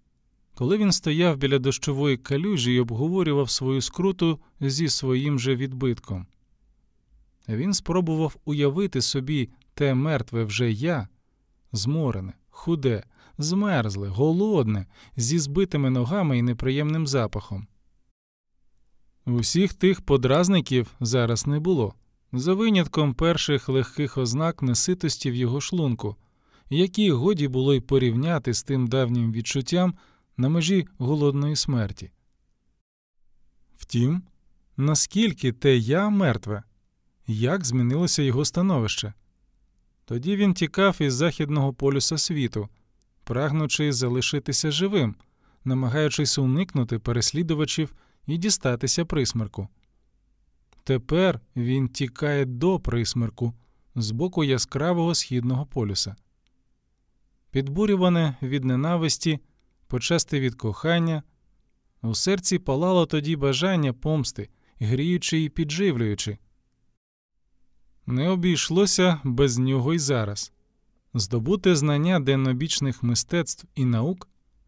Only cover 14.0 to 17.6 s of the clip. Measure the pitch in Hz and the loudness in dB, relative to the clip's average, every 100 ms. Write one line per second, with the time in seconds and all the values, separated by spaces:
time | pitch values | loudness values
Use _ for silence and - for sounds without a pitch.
14 | 98 95 151 170 214 190 110 104 92 - | -4 0 2 2 2 2 2 -2 -4 -14
15 | - - 120 165 139 151 190 151 135 127 | -12 -4 0 0 0 0 0 0 0 0
16 | 120 196 165 123 120 120 127 135 151 160 | 0 0 2 2 0 0 -2 0 0 -2
17 | 151 135 107 107 - 98 | 0 0 -2 -4 -8 -10